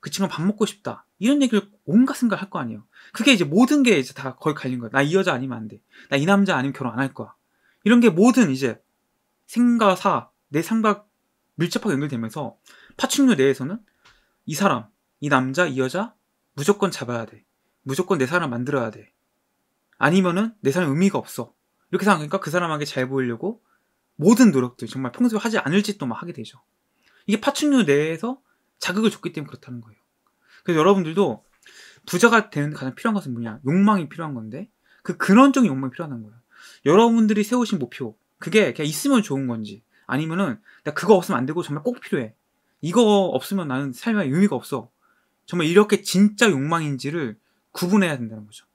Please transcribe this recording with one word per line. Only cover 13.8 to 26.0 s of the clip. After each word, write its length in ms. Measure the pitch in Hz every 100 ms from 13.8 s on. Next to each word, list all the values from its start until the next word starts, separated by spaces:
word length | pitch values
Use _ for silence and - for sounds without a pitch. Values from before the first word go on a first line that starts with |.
| _ _ _ _ _ _ -
이 80 |
사람, 320 | 151 196 127 110 _ _ _
이 80 | 147
남자, 380 | 143 127 143 175
이 120 | 131
여자 360 | 131 170 226 _ _ _ _
무조건 360 | - 143 202 190
잡아야 360 | - 120 120 113
돼. 180 | - _ _ _ _
무조건 360 | - 135 185 180
내 80 | 127
사람 240 | 175 160
만들어야 400 | 120 123 143 117
돼. 220 | 107 110 _ _ _ _ _ _ _ _ _
아니면은 560 | 139 180 185 175 226 -
내 100 | 135
사람 200 | 139 175
의미가 280 | 139 190 143
없어. 360 | - - 117 _ _ _ _
이렇게 140 | 190
생각하니까 360 | 196 185 151 190
그 100 | -
사람에게 340 | 170 175 151
잘 240 | 147 - 127
보이려고 540 | 135 127 113 180 233 _ _ _ _ _ _
모든 340 | 151 233 247
노력들, 380 | 139 123 _ 113
정말 240 | 131 131
평소에 260 | - 247 214
하지 200 | 226 214
않을 240 | 131 180
짓도 240 | 208 202